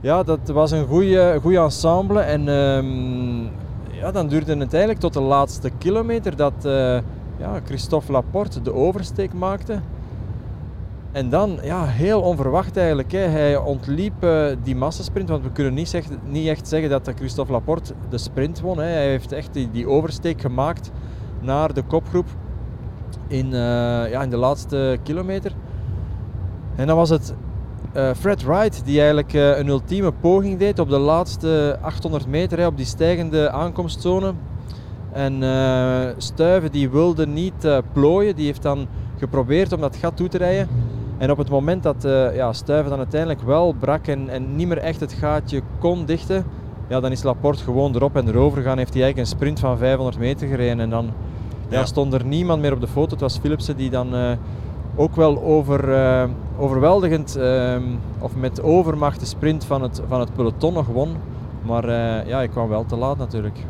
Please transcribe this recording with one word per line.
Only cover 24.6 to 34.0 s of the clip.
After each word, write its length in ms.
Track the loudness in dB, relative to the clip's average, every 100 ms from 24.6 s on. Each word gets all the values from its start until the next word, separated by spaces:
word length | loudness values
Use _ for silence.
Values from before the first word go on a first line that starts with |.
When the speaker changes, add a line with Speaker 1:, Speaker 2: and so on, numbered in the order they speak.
| -2 0 0 0
Speaker 1:
kilometer. 480 | -2 -4 -2 -4 -6 -8 -10 -8 -6 -6 -6 -8 -8 -8 -8 -8 -8 -4
En 120 | 2
dan 80 | 4
was 120 | 4
het, 240 | 2 -2 -8 -8 -8 -8 -10 -8
eh, 160 | -2 -2 0
Fred 260 | 0 0
Wright 420 | 2 2 2 0 0
die 120 | 4
eigenlijk, 360 | 6 4 2
eh, 240 | 4 4 4
een 100 | 2
ultieme 440 | 0 0 0 0
poging 480 | 2 4 4 2 2
deed 200 | 0 2
op 100 | 2
de 80 | 4
laatste 800 | 4 2 0 -2 0 2 2 0
achthonderd 460 | -4 -4 -4 -4 -2
meter, 320 | -2 0 2
hè, 60 | 0
op 120 | 0
die 80 | -4
stijgende 640 | 2 2 2 0 2 2
aankomstzone. 840 | 0 -4 -4 -4 -2